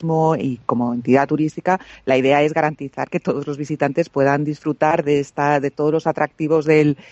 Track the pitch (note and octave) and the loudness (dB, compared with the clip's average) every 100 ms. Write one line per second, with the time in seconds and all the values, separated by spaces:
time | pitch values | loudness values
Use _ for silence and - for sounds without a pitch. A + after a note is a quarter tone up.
0 | E3 D#3+ D#3+ D#3 C3+ A#2+ - A#2+ A#2+ A#2+ | -2 0 2 0 -2 -6 -4 -2 -2 -4
1 | A#2+ C3 C#3+ D3+ D#3 - - F#3 - - | 2 2 2 0 -2 -4 -2 -2 -4 -10
2 | - C3 C3+ C#3+ D3+ D#3 D#3 D3+ C#3 - | -2 2 4 4 2 0 -2 -4 -10 -8
3 | C3+ F3 - C#3+ C#3 C#3+ C#3+ D3+ C#3+ C#3+ | -6 -4 -4 -4 -6 -8 -6 -4 -2 -2
4 | E3+ C#3 C#3 C#3+ D3+ D3 D#3 - D#3 E3 | -2 0 2 2 -2 -4 -4 0 0 2
5 | D3 C#3+ C#3 - C#3+ D3 C#3 - D3+ D#3+ | 0 0 -2 -2 0 0 0 -2 -2 0
6 | D#3+ D#3 D3+ - D#3 D#3+ D3+ D#3 D3+ C#3 | -2 -2 -4 -4 -2 0 2 4 4 0
7 | - | -6